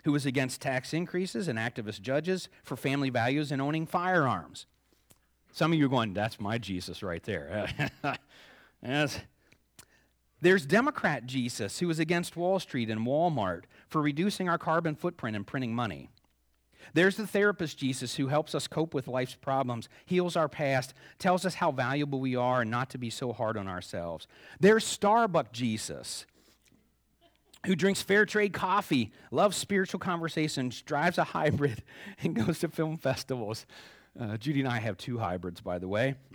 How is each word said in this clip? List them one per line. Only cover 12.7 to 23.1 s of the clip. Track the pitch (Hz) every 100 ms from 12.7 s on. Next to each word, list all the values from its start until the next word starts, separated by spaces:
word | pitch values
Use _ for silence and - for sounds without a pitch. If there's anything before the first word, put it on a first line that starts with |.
| 135 113
and | 110 117
Walmart | 147 175 147 95 87 - - _
for | 156
reducing | 147 143 196 - 185
our | 170
carbon | - 160 165 151
footprint | 135 - 120 107
and | 101
printing | 139 127 117
money. | 120 76 65 _ _ _ _ _ _ _ - 151
There's | 185 196
the | 208
therapist | 202 208 202 165 -
Jesus, | 135 131 123 -
who | 135
helps | 147 156 156
us | -
cope | - 165 147
with | 127
life's | 127 127 -
problems, | - 135 127 120 - - -
heals | 180 180 170
our | 156
past, | - 147 135 123 - - -
tells | 196 180 190
us |
how | - 175
valuable | 131 123 143 147 139
we | 131 123
are | 123 127
and | 113
not | 120 131
to | 131
be | 120